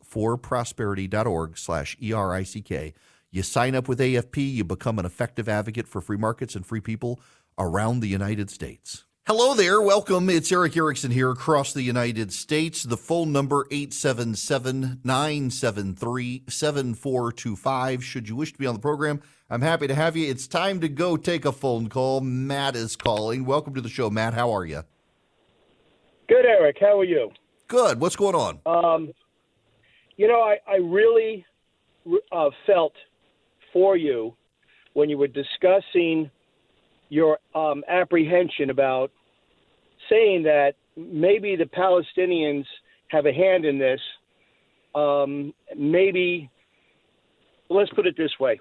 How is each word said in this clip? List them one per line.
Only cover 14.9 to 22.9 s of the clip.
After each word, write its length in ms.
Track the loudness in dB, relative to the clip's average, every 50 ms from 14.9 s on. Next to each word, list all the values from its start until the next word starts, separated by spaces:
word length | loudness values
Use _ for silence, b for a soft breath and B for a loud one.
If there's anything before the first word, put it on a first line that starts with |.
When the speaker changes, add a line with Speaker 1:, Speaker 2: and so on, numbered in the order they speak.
| -6 -6 -4
Speaker 1:
nine 480 | -2 0 0 0 -2 -2 -4 -4 -4
seven 440 | -4 -4 -4 -4 -2 -4 -4 -6 -6
three, 480 | -6 -6 -6 -4 -4 -4 -6 -8 -10 -10 -12
seven 460 | -8 -4 -2 -2 -2 -2 -4 -4 -6
four 360 | -6 -4 -4 -2 -2 -2 -2
two 240 | -4 -6 -8 -8 -8
five. 480 | -6 -4 -4 -2 -2 -2 -4 -4 -6 -6
Should 240 | -8 -10 -10 -10 -8
you 80 | -8
wish 180 | -8 -8 -8 -8
to 40 | -6
be 80 | -4
on 80 | -4 -4
the 60 | -4
program, 420 | -4 -4 -2 -2 -2 -2 -4 -4 b b b b b b
I'm 100 | -6 -2
happy 240 | 0 0 0 0 0
to 80 | -2 0
have 240 | 0 0 0 0 -2
you. 100 | -2 -4
It's 200 | -4 -6 -6 -6
time 340 | -4 -2 -2 -2 -2 -2
to 80 | -4 -4
go 260 | -2 -2 -2 0 0 0
take 280 | 0 -2 -2 -2 -2
a 60 | -4
phone 360 | -4 -2 -2 -2 -2 -2 -4 -4
call. 340 | -4 -2 -2 0 0 -2
Matt 540 | -2 -2 -4 -4 -4 -4 -4 -4 -4 -4 -4
is 200 | -4 -6 -6